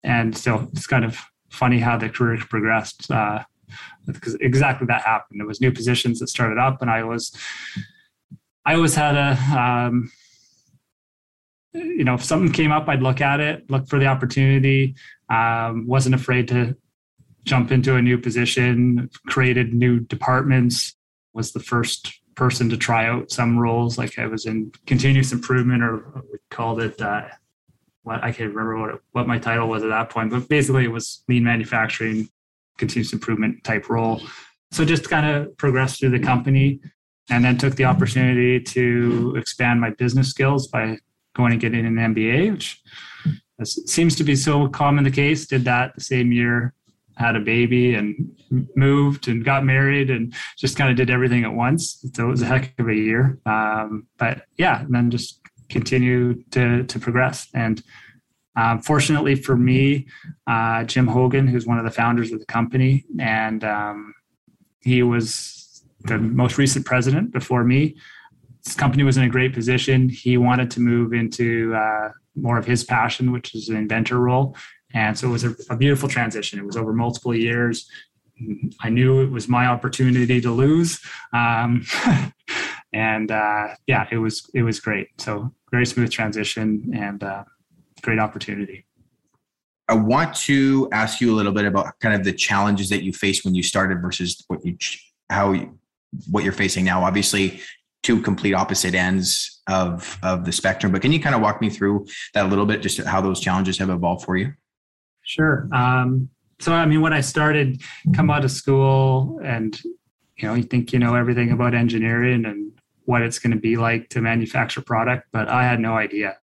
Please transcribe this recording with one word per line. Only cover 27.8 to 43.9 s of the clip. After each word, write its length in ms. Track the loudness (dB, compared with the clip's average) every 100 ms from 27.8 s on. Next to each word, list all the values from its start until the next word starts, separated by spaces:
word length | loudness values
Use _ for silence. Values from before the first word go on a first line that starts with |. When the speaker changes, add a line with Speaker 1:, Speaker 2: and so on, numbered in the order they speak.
| _ _
Speaker 1:
what, 200 | -10 -6
I 100 | -6
can't 220 | -6 -8
remember 240 | -6 -6 -6
what, 220 | -8 -10 _
what 140 | -4 -2
my 120 | -2
title 300 | -2 -2 -2
was 140 | -2
at 60 | -2
that 220 | -2 -2
point, 200 | -4 -2
but 180 | -4 0
basically 360 | 0 2 2
it 80 | 2
was 300 | -2 -10 -12 0
lean 160 | 2
manufacturing, 840 | 4 0 -2 -2 -2 -2 -4 -4 -6 _ _ _ _ -6
continuous 340 | -4 -2 -4
improvement 520 | -6 -4 -2 -2 -4
type 240 | -4 -4 -2
role. 320 | -2 0 -4 -8 -20 -20 _ _
So 120 | -2
just 240 | 2 0 0
kind 180 | 0 2
of 300 | 0 -4 -2
progressed 420 | 0 2 0 0
through 100 | 0
the 80 | 2
company, 640 | 2 0 2 4 4 0 -10 _ _ _ -2
and 120 | 2
then 140 | 4 4
took 200 | 0 2
the 100 | 2
opportunity 760 | 4 2 2 2 4 4 2
to 760 | 0 0 2 2 2 2 0 -2
expand 420 | -6 -2 0 2
my 80 | 0
business 400 | -2 0 2 0
skills 400 | 0 2 2 -2
by 300 | -4 -4 -6 _ _ _
going 180 | 0 2
and 80 | 2
getting 240 | 0 0 0
an 120 | 0
M 140 | 0
B 160 | 2 2
A, 220 | 2 2
which 320 | 0 -6 -12 _ -20 -20 -6 -4 -4 _ _
is, 240 | -8 -8
seems 280 | -4